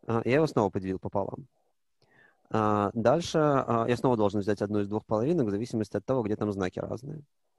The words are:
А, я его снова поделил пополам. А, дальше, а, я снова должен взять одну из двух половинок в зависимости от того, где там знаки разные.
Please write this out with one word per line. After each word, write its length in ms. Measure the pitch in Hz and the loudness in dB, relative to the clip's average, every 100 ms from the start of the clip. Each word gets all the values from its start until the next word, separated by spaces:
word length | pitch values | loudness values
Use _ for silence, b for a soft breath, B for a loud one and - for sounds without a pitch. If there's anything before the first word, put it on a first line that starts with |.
| - | -4
А, 160 | 113 | -2
я 120 | 113 135 | 2 4
его 100 | 156 | 4
снова 240 | 139 101 | 4 2
поделил 280 | 104 95 92 | 0 -4 -4
пополам. 480 | 95 101 98 - 139 _ _ _ _ _ _ b b b - | -4 -4 -4 -6 -14 _ _ _ _ _ _ b b b -6
А, 400 | 110 107 104 101 | -2 0 2 0
дальше, 440 | 117 110 156 170 165 | 0 2 2 2 0
а, 480 | 151 139 - 117 117 | 2 2 0 0 0
я 80 | 120 | 2
снова 200 | 135 120 | 2 4
должен 240 | 104 104 | 2 2
взять 220 | 98 101 | 0 0
одну 180 | 101 104 | 0 -2
из 80 | 101 | -2
двух 160 | 107 - | -4 -2
половинок 400 | 107 127 175 113 | -2 0 0 0
в 40 | |
зависимости 460 | 101 120 113 107 104 | -2 -2 -4 -4 -4
от 80 | |
того, 180 | - 131 | -2 -2
где 140 | 104 107 | -2 -2
там 160 | 107 | -2
знаки 260 | 101 92 - | -2 -4 -4
разные. 440 | - 107 135 151 147 _ _ | -8 -8 -10 -14 -16 _ _